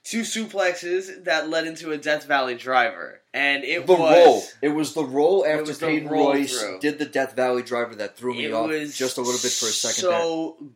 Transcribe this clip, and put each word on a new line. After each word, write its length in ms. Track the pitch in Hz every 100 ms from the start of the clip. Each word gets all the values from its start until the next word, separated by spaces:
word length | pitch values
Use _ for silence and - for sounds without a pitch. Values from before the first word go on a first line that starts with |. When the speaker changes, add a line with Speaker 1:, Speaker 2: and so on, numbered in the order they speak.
Speaker 1:
two 200 | - 220
suplexes 1040 | 220 226 220 196 180 175 175 185 190 -
that 240 | 175 160 151
led 160 | 160 160
into 260 | 160 160
a 60 | 151
Death 260 | 147 151 147
Valley 300 | 143 127 120
driver. 640 | 123 127 117 87 71 - _
And 320 | 135 143 139
it 200 | 127 170
Speaker 2:
The 100 | 170
Speaker 1:
was 220 | 180 160 170
Speaker 2:
roll. 260 | 156 110 - -
It 60 | 143
was 260 | 151 151
the 100 | 165
roll 380 | 135 135 156 190
Speaker 1:
it 60 | 156
Speaker 2:
after 140 | 151
Speaker 1:
was 140 | 151 139
the 60 | 165
Speaker 2:
Peyton 200 | 156 151
Speaker 1:
roll 260 | 151 143
Speaker 2:
Royce 220 | 139 135 127
Speaker 1:
through. 220 | 104 92
Speaker 2:
did 220 | 147 147
the 40 |
Death 300 | 147 - 127
Valley 300 | - 127 123
driver 320 | 120 120 117 107
that 200 | 101 -
threw 160 | 123
me 120 | 120
Speaker 1:
It 80 | 147
Speaker 2:
off 160 | 113 135
Speaker 1:
was 280 | 156 147 -
Speaker 2:
just 200 | 131 131
a 40 |
little 180 | 123 123
bit 80 | 123
for 160 | - 113
a 40 |
second 320 | 104 120 -
Speaker 1:
so 540 | 185 170 165 165 160 -
Speaker 2:
there. 80 | 147